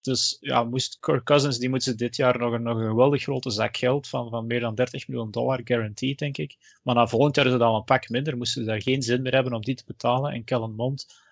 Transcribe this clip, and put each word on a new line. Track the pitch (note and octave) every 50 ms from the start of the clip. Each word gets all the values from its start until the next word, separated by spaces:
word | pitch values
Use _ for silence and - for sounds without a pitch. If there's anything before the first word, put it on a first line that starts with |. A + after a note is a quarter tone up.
Dus | _ C3 C3 A#2 - - - -
ja, | - C#3 C3 B2 A#2
moest | A#2 A#2+ C3 B2+ - - _
Kirk | - - D3+ C3 A2+
Cousins, | - D3 D3 C3+ D3 B2 A#2
die | B2 B2+
moeten | C3 C3 - C3
ze | A#2+ A2
dit | A#2+ A#2+ A#2
jaar | - C#3+ B2+ B2 B2
nog | A#2+ A#2+ A#2
een, | A#2 A#2
nog | A#2 A#2 A2+
een | A2+ A2
geweldig | A2 A2+ B2+ C#3+ C#3+ C3+ -
grote | - C#3 C3 - C3
zak | G#2+ G#2 A2 A2 -
geld | - - B2 C3 C#3+ C#3+ -
van, | - C3 A#2+ A#2
van | A2+ A#2 A2+
meer | A2+ A#2+ A#2+
dan | A#2 A#2 A2
dertig | G#2+ B2+ B2 - C3+ - -
miljoen | C3 A#2+ A#2 A2
dollar | G2+ A#2 A#2+ B2+ C3 B2+ A#2+
guaranteed, | - B2+ A#2 A2+ G#2+ G#2 - - C3 C#3 -
denk | D3 D3 C#3 -
ik. | D#3 C#3+ - _ _ - _ _ _
Maar | C3 B2
na | A#2+ A#2
volgend | A#2 - A#2 C#3 D3 C#3
jaar | - C#3
is | B2+ B2+
het | B2
al | A#2 A2+ A2+
een | A2 G#2
pak | - C3 B2+ - -
minder, | A#2 B2 C#3+ D#3+ C#3
moesten | A#2+ A#2+ A2+ - B2 A2+
ze | A2
daar | A2 G#2+ G#2+
geen | C3 C3 C#3 C3
zin | A2+ A#2+ B2 C3
meer | C3 B2+
hebben | C3+ C3 B2+ B2
om | A2+ G#2
die | C3 C3+
te | - -
betalen. | _ - _ - B2 B2 C3 C#3 C#3+ -
En | B2 A2
Kellen | - C3 A#2+ A#2 A2+ A2
Mond | G#2+ A#2+ C3 C#3 C#3 - _ - _ _ _